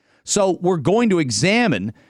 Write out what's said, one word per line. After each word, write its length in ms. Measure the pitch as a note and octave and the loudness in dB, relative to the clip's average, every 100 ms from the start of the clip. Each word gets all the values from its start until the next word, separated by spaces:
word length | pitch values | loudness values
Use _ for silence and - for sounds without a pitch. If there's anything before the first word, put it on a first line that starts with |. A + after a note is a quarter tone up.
| _ _ | _ _
So 340 | - G#3 F#3+ E3 | -4 0 0 0
we're 160 | F3+ F3 | -2 0
going 320 | C#3+ A3 A#3 | 0 2 2
to 80 | F3 | 2
examine 760 | C3+ G#2 F3 A#3 A3+ G2+ G#2 - | 0 0 0 2 0 -2 -4 -10